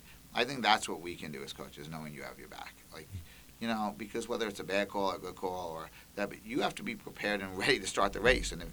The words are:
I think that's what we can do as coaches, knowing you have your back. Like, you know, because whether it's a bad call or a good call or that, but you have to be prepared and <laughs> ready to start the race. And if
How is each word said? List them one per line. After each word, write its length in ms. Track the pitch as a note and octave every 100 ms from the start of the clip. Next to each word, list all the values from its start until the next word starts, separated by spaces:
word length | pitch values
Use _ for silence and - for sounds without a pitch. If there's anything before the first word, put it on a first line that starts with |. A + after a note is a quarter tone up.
| - - -
I 100 | A2+ B2
think 180 | C#3
that's 260 | A2 G#2+ -
what 120 | F2
we 140 | F2 E2
can 160 | F2
do 120 | C#2
as 100 | C#2
coaches, 340 | - C#2 D2 D2+
knowing 260 | D#2+ D#2 D2
you 80 |
have 160 | C2 C2
your 80 | B1+
back. 260 | G1+ - - -
Like, 160 | D#2+ D#2 F#2 - - - - A#2
you 60 |
know, 240 | A2 G#2+ -
because 320 | G#2+ A#2 A2
whether 180 | A#2 A2
it's 120 | F#2+
a 40 |
bad 260 | E2 G2 G2+
call 200 | G#2 G2
or 60 | E2+
a 20 |
good 180 | F2+ F2
call 360 | F#2 F#2 F2
or 180 | D#2+ E2 - - -
that, 120 | G2+
but 160 | - G#2
you 160 | C3+
have 140 | G3 -
to 80 |
be 100 | A2
prepared 480 | A2 - - G#2 G#2
and 160 | F#2+ F#2
<laughs> 60 |
ready 160 | A2+ A#2+
to 80 | F#2+
start 260 | - G2+
the 60 | G2
race. 320 | A2 B2 -
And 100 | E2
if 60 | E2+